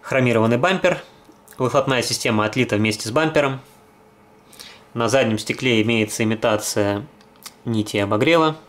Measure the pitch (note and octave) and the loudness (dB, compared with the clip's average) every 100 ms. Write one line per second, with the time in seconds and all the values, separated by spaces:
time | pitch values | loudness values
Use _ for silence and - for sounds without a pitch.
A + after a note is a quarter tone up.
0 | - C3+ B2 A2+ A2+ B2 F3 F#3+ F3+ F3+ | -2 0 2 2 2 2 2 2 2 0
1 | - - - - - - C3 C#3+ C3+ B2+ | -8 -20 -20 -20 -20 -4 0 0 0 -2
2 | A2+ B2 - A2 G#2+ C3 A#2 G#2 G#2+ G#2 | -2 -4 0 0 0 0 0 0 0 -2
3 | A2 C3 D#3 D#3 C#3 C3 - - - _ | -4 0 0 0 0 -4 -12 -20 -20 _
4 | - _ - - - - - - - A#2+ | -20 _ -20 -20 -20 -20 -20 -20 -12 -4
5 | A#2 C3+ A#2 G#2+ - B2 B2+ A2+ G#2+ A#2 | 2 2 2 -2 -4 -4 0 2 2 0
6 | G#2+ - A2+ A2 A#2+ G#2+ - - G2+ G2+ | -2 -2 -2 0 0 0 -2 -2 -2 -2
7 | C3+ - - - - - A#2+ A2+ G#2 G#2 | -8 -20 -20 -20 -20 -12 -4 -4 -2 -2
8 | G2+ G#2+ C3+ E3+ D#3 D3+ | 0 0 2 2 2 -2